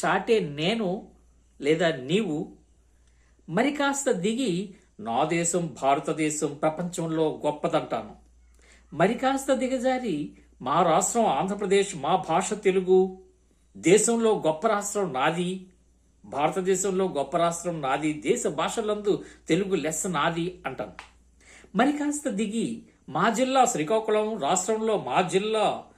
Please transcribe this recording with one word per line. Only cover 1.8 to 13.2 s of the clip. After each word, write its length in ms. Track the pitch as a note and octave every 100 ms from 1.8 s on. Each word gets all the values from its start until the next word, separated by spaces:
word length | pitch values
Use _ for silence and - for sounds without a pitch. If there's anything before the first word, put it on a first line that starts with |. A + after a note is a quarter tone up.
| E3+ C#3
నీవు 560 | B2+ G3 G3 D3+ - - _ _ _ _ _ _ _ _ -
మరి 220 | E3+ C#4
కాస్త 400 | C#4+ C#4+ C#4 C4
దిగి, 640 | F#3+ G3 A#3 B3 F3 G#3 - _ -
"నా 240 | G#2+ A#2+
దేశం 520 | D#3 E3+ E3+ F3+ E3 -
భారతదేశం 760 | C3 C#3+ D#3+ D3+ D3+ D3+ D3 C#3+
ప్రపంచంలో 800 | D#3 D#3 F3 - E3 D#3+ D#3 B2 D3
గొప్పదంటాను." 720 | D3 F3 D#3 C#3 A2+ G#2+ - - _ _ _ - - -
మరి 200 | - G3
కాస్త 400 | A#3 C4 C4+ C#4+
దిగజారి, 800 | B3 B3+ C4 B3+ B3+ A#3+ D3 F3 - _ -
"మా 220 | B2+ D#3+
రాష్ట్రం 420 | F3 E3 - A#3 G#3
ఆంధ్రప్రదేశ్, 680 | E3+ F#3+ G3+ G3+ G3 F#3+ D3+
మా 200 | C#3+ F#3 -
భాష 240 | E3+ -
తెలుగు, 640 | G3+ G3 F#3+ F3+ F#3 F#3 -